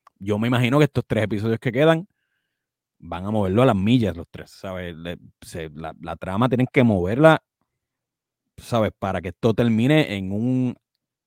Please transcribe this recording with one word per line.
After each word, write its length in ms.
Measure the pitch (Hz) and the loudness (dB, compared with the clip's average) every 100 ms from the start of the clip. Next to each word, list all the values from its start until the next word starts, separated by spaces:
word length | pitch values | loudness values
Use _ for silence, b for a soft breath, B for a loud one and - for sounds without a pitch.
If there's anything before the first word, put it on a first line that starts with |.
| _ - | _ -12
yo 180 | 95 104 | -6 -2
me 80 | 117 | 0
imagino 300 | 127 120 139 | 0 2 2
que 60 | 147 | 2
estos 180 | - - | 0 -2
tres 160 | 110 | -2
episodios 360 | 107 107 113 113 | -2 -2 -2 -2
que 120 | 131 | -2
quedan 360 | 113 156 165 190 _ _ _ _ _ _ _ _ _ | 0 2 2 -2 _ _ _ _ _ _ _ _ _
van 260 | 82 85 95 | -12 -8 -4
a 60 | |
moverlo 300 | 110 95 98 | -2 0 2
a 40 | 131 | 2
las 100 | 101 | 2
millas, 400 | 101 127 104 82 | 2 2 0 -6
los 100 | 80 | -12
tres, 200 | 82 - | -18 -20
¿sabes? 440 | - 98 92 90 80 | -16 -12 -10 -12 -12
Le, 220 | 85 85 85 _ | -12 -12 -16 _
se, 280 | - 90 80 | -16 -12 -12
la, 200 | 76 80 - | -12 -14 -14
la 140 | 80 80 | -12 -10
trama 340 | 87 98 127 | -6 0 0
tienen 180 | 123 127 | 0 0
que 120 | - | 4
moverla, 600 | 120 98 87 117 156 156 _ _ _ _ _ _ _ _ _ _ _ - | 4 4 0 4 4 4 _ _ _ _ _ _ _ _ _ _ _ -20
¿sabes? 340 | - 117 104 - | -4 0 0 -2
Para 240 | 98 92 | -6 -4
que 80 | 90 | -6
esto 240 | - 120 | -2 0
termine 600 | 107 120 110 123 156 139 98 | 2 2 2 4 2 2 -4
en 160 | 95 | -6
un, 440 | 101 120 127 127 - _ _ _ _ | -4 -2 -2 -2 -6 _ _ _ _